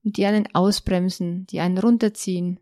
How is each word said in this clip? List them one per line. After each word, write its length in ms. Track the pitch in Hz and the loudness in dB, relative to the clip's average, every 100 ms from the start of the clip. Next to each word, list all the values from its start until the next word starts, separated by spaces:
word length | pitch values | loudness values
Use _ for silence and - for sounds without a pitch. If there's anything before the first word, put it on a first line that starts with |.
und 140 | 214 202 | -4 0
die 100 | 202 | 2
einen 260 | 214 208 | 2 0
ausbremsen, 920 | - 190 202 - 185 185 - 175 180 185 | 2 2 0 -2 -2 -2 -4 -6 -6 -8
die 140 | - | -4
einen 180 | 175 185 | -2 2
runterziehen 800 | 226 233 214 208 - 180 180 180 | 4 4 2 -2 -6 -2 -4 -6